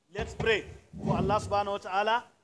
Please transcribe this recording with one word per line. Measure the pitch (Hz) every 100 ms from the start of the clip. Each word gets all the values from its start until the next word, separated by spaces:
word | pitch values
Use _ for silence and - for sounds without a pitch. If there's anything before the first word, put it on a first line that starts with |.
| _
Let's | 185 226
pray | - 220 208 - - - -
for | 214 -
Allah | 190 208
subhanahu | 202 202 202
wa | 202
ta'ala | 196 185 214 240 - _